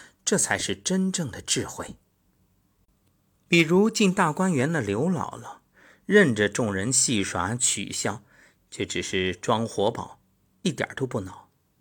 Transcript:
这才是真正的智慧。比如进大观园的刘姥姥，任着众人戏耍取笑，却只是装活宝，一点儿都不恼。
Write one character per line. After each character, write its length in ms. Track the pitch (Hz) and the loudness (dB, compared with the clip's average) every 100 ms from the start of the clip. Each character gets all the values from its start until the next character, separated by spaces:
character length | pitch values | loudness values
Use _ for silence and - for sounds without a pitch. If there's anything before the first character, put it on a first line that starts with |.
| - _ - | -20 _ 0
这 100 | 196 | 0
才 220 | - 101 | 2 0
是 180 | - 190 | -2 -4
真 360 | - 185 190 | -2 0 0
正 180 | 185 147 | -2 -4
的 140 | 92 | -6
智 240 | - - - | -4 -4 -4
慧。 280 | - - - _ _ _ _ _ _ _ _ _ _ _ _ _ _ _ | -8 -12 -14 _ _ _ _ _ _ _ _ _ _ _ _ _ _ _
比 120 | 170 | 4
如 280 | 156 175 214 | 6 4 4
进 240 | 220 202 | 4 2
大 200 | 185 175 | 4 2
观 180 | 147 190 | 2 2
园 220 | 151 139 | 2 2
的 80 | 165 | 0
刘 260 | 101 101 160 | 0 0 0
姥 320 | 170 - - | -2 -4 -8
姥， 200 | 117 - _ _ - _ - | -16 -18 _ _ -20 _ 2
任 260 | 208 175 | 6 6
着 160 | 107 104 | 4 2
众 240 | - 117 | 2 -2
人 180 | 95 104 | -2 0
戏 320 | 131 - 113 | 0 2 0
耍 320 | 95 92 87 120 | 0 -2 -2 0
取 380 | - - 98 | -2 -2 -6
笑， 300 | - 117 104 - _ - _ _ | -4 -4 -6 -10 _ -20 _ _
却 120 | - | -8
只 200 | 98 95 | -6 -4
是 320 | 85 98 92 90 | -4 -2 -2 -2
装 280 | - 113 | -2 -2
活 280 | 113 - 104 | -2 -2 -2
宝， 280 | 120 - - _ _ _ _ | -2 -8 -16 _ _ _ _
一 80 | 190 | -6
点 180 | 131 - | -4 -6
儿 60 | - | -6
都 100 | 131 | -6
不 160 | 120 | -6
恼。 300 | 92 - - _ _ _ | -8 -12 -20 _ _ _